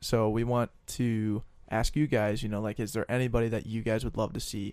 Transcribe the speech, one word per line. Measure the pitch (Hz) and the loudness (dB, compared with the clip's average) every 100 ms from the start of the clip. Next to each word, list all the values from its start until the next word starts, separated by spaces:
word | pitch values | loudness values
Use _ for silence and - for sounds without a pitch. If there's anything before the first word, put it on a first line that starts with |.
So | - 117 107 | 0 4 4
we | 110 | 2
want | 117 120 117 - - | 2 2 0 -6 -10
to | - 120 110 107 104 - - - | -2 0 0 0 -2 -6 -16 -4
ask | 110 - 147 | 0 2 2
you | 151 | 2
guys, | 117 107 110 | 4 2 0
you | 110 | -2
know, | 104 | -2
like, | 107 104 | -4 -4
is | 107 | -4
there | 113 - | -2 0
anybody | 127 127 117 117 | 0 2 2 0
that | 110 - | -2 -4
you | 113 | -4
guys | 113 110 | 0 0
would | 117 101 | 0 -2
love | 107 | -2
to | 120 | -4
see | - 107 98 | -6 -6 -8